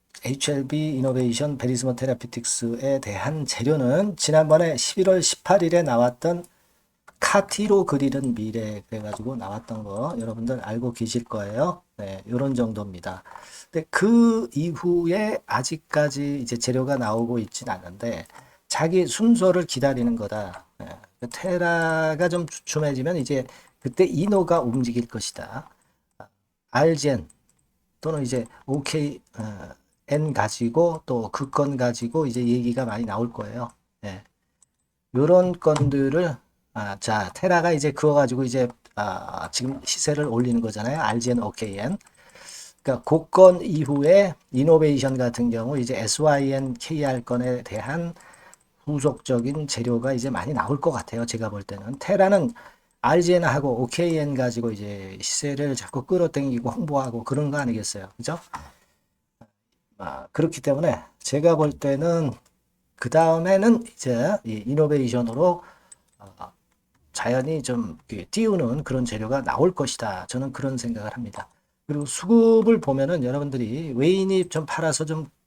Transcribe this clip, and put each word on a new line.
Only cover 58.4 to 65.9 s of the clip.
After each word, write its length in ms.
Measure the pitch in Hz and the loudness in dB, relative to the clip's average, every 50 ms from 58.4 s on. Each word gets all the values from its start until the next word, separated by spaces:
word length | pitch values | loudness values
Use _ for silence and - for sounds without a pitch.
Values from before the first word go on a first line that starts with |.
| - - - - - - - _ _ _ _ _ _ _ _ _ _ _ _ _ - _ _ _ _ _ _ _ _ _ _ - | -10 -14 -16 -16 -16 -18 -20 _ _ _ _ _ _ _ _ _ _ _ _ _ -20 _ _ _ _ _ _ _ _ _ _ -14
아, 300 | - 87 69 - - - | -12 -12 -12 -12 -14 -6
그렇기 300 | - - 151 165 165 143 | -2 0 0 0 -2 -2
때문에 400 | 127 143 139 135 160 165 - - - - _ _ | -2 -2 0 2 2 0 0 -2 -6 -14 _ _
제가 360 | - - - 143 147 170 165 | -6 -4 -2 2 4 4 4
볼 160 | 151 156 151 | 4 2 0
때는 600 | 143 - - 139 139 139 156 170 170 170 160 139 104 - _ _ _ _ _ _ _ _ _ _ _ | 0 -2 -2 -2 0 0 0 0 0 0 0 -2 -4 -6 _ _ _ _ _ _ _ _ _ _ _
그 140 | _ - 120 | _ -6 0
다음에는 720 | - 156 165 165 165 165 165 185 196 190 202 233 233 233 - - | 4 4 6 6 4 2 4 4 4 6 6 6 4 4 2 -4
이제 500 | - - - 131 123 117 123 165 208 202 - | -14 -8 -4 -2 0 0 0 0 0 -2 -4
이 200 | 113 110 107 101 | -6 -8 -6 -4
이노베이션으로, 1000 | 117 139 147 156 147 151 143 131 123 113 123 120 113 110 127 160 180 175 175 - - - _ _ _ | -2 2 2 2 4 2 2 0 0 0 0 -2 -2 0 2 2 2 2 0 -4 -12 -20 _ _ _